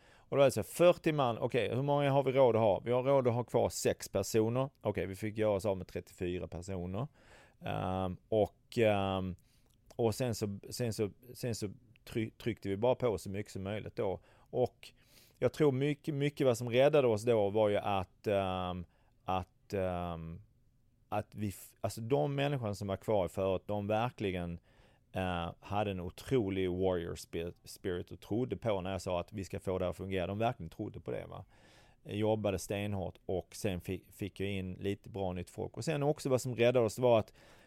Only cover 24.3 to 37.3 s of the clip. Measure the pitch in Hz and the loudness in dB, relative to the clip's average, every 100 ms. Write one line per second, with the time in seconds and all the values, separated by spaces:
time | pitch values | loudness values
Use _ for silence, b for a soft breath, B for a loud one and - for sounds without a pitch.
24.3 | 90 87 85 b b b b _ 92 92 | -2 -6 -8 b b b b _ -4 -2
25.3 | 87 85 - - 101 104 92 87 - - | -2 -6 -10 -6 -2 -2 -4 -8 -10 -2
26.3 | 135 98 95 92 90 95 90 85 92 - | 0 0 0 0 2 2 0 -4 -10 -8
27.3 | 87 85 - - - 98 87 - 92 - | -8 -8 -10 -20 -10 -6 -6 -6 -12 -4
28.3 | 107 127 95 117 98 90 95 95 87 - | -4 -2 -4 -2 -2 -2 -4 -2 -2 -4
29.3 | 104 90 92 - 92 90 87 92 95 87 | -8 -8 -8 -4 -2 -2 -4 -4 -4 -2
30.3 | 101 117 - 80 - 104 98 - 110 85 | -2 -2 -4 -10 -10 -10 -10 -10 -10 -10
31.3 | 90 - b b b b b - 104 107 | -14 -18 b b b b b -8 -2 0
32.3 | 110 104 92 - 101 104 98 87 - - | 2 0 -2 -4 -4 -4 -4 -6 -8 -4
33.3 | 95 - - 107 90 - 92 - - 101 | -4 -4 -6 -4 -4 -6 -8 -10 -10 -10
34.3 | - 98 98 92 90 95 101 - 104 95 | -6 -6 -4 -6 -6 -4 -4 -6 -6 -4
35.3 | 90 87 - 95 - 135 147 143 156 139 | -4 -8 -8 -8 -6 -4 0 0 0 0
36.3 | 131 127 113 117 123 110 - 123 113 - | 0 0 2 4 6 2 4 6 6 4